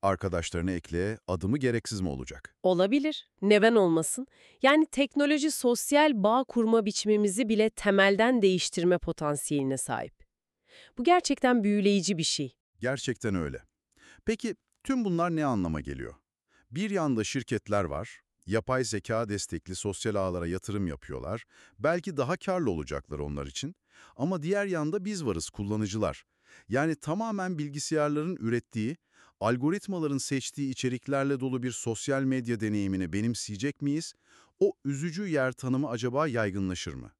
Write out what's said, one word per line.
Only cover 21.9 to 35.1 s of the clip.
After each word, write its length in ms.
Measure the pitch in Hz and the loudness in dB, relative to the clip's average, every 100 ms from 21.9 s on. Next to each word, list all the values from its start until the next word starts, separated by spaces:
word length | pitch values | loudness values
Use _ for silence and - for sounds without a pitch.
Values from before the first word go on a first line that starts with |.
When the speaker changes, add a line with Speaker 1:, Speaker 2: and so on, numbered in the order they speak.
| 175 196 147 | -2 -4 -4
Speaker 1:
daha 200 | 127 185 | -2 -2
karlı 340 | - 185 147 | -2 -2 0
olacaklar 480 | 82 67 71 - 76 | -2 -4 -8 -8 -8
onlar 280 | 71 71 69 | -6 -6 -8
için. 280 | - 139 185 _ - - - | -8 -10 -12 _ -20 -20 -6
Ama 260 | 143 185 | -4 -2
diğer 240 | 151 202 202 | -2 -2 0
yanda 380 | 175 151 202 | -2 -2 -2
biz 200 | 185 202 | -4 -4
varız, 260 | 139 82 - | -2 -2 -4
kullanıcılar. 720 | - 101 107 107 107 92 71 _ _ _ - _ | -6 -4 -2 -2 0 -2 -2 _ _ _ -20 _
Yani 280 | 113 160 151 | 0 0 -2
tamamen 640 | - 175 226 208 185 170 | -4 -4 -4 -4 -4 -4
bilgisayarların 800 | 147 143 - 156 147 147 160 180 | -6 -6 -2 0 0 0 -2 -4
ürettiği, 600 | 113 120 - 113 107 165 _ _ - _ | -2 -2 -2 -4 -4 -6 _ _ -20 _
algoritmaların 800 | 104 123 143 202 - 185 156 139 | 0 0 0 -2 -4 -4 -2 -2
seçtiği 520 | - 139 - - 139 | -2 -4 -4 -6 -6
içeriklerle 680 | 131 127 123 - 139 139 139 | -2 -4 -4 -2 0 0 0
dolu 220 | 131 127 | -2 -2
bir 100 | 123 | -4
sosyal 500 | 117 - 110 - 135 | -4 -6 -4 -2 0
medya 380 | 135 131 120 113 | 2 0 -2 -2
deneyimini 520 | 107 107 98 95 90 | 0 0 0 0 -2
benimseyecek 680 | 95 113 117 - 101 131 - | 0 -2 -2 -6 -4 -4 -4
miyiz? 320 | 143 147 165 - _ - _ _ | -4 -4 -6 -16 _ -20 _ _
O 120 | 196 - | 0 0
üzücü 440 | 135 139 170 | -6 -4 -4